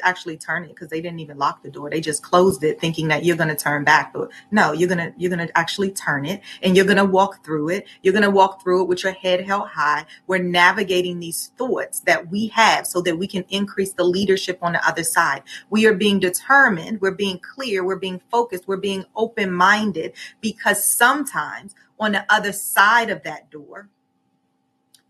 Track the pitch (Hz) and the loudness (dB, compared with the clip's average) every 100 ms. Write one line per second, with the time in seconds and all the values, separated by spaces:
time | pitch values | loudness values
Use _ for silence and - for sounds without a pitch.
0 | 185 180 175 160 - 160 156 - 170 160 | -2 -2 -8 -10 -6 -6 -8 -16 -10 -8
1 | 170 165 147 139 147 147 143 143 147 156 | -8 -10 -10 -2 -2 -4 -14 -12 -6 -4
2 | 156 151 - 180 185 - 151 - 160 160 | -4 -6 2 4 4 4 -2 0 -2 -2
3 | 156 151 170 165 156 156 151 147 147 151 | 0 0 2 2 0 -2 -2 0 4 4
4 | 143 139 - - - 208 160 151 180 175 | 2 -8 -10 -12 -2 2 2 2 0 0
5 | 160 - 175 175 165 226 220 - 196 196 | -4 -6 -4 -4 -2 -2 -2 -2 -4 -4
6 | 170 143 147 202 - - 190 185 190 196 | -4 -4 -4 -8 -12 -4 2 4 6 4
7 | 196 185 196 - - 156 151 196 - - | 4 4 2 -2 -6 -4 -4 -6 -8 -4
8 | 185 202 202 196 190 - - 185 180 180 | 0 2 4 4 4 2 0 0 2 -2
9 | 190 185 185 180 196 196 - 156 147 147 | -4 -4 -2 -2 0 -4 -4 -4 -2 -2
10 | 156 - - 185 180 175 180 190 190 180 | -4 -12 -4 -2 0 4 4 4 0 0
11 | 180 175 165 - - - 254 190 - - | -2 -6 -8 -10 -10 -6 -4 -4 -6 -4
12 | - 160 165 202 220 - 208 147 - 180 | 0 0 -2 -6 -2 4 4 4 0 -2
13 | 175 165 196 185 - 196 202 - 190 - | -2 -2 -4 -6 -6 -4 -4 -4 -4 0
14 | 180 185 196 190 - 180 175 165 165 160 | 0 2 0 0 -2 -4 -4 -2 -2 -2
15 | 160 180 160 139 - - - 214 220 190 | -2 0 0 -2 -10 -18 -4 2 4 4
16 | 208 196 180 - - 277 262 170 160 214 | 2 2 0 -2 4 6 6 2 -4 -4
17 | 190 185 196 180 - - 262 196 185 185 | -4 -2 -6 -6 -12 -10 -6 -4 -2 -4
18 | 190 185 - 240 240 180 - 190 202 190 | -6 -10 -4 -2 -2 -4 -6 -4 -4 -6
19 | - 214 220 - 190 175 185 214 214 160 | -6 -6 -4 -2 -2 2 4 4 0 -4
20 | 180 - - _ 220 - 220 202 - - | -8 -12 -20 _ -8 -4 -2 0 0 2
21 | 247 285 277 156 233 113 196 _ _ - | 4 2 -2 -6 -8 -10 -18 _ _ -6
22 | 214 196 196 214 196 196 - 190 202 233 | -2 -2 0 0 0 -8 -2 2 4 4
23 | 220 165 160 151 _ 151 - 196 202 _ | 0 -6 -8 -12 _ -20 -20 -20 -20 _
24 | _ _ _ _ _ _ _ _ _ _ | _ _ _ _ _ _ _ _ _ _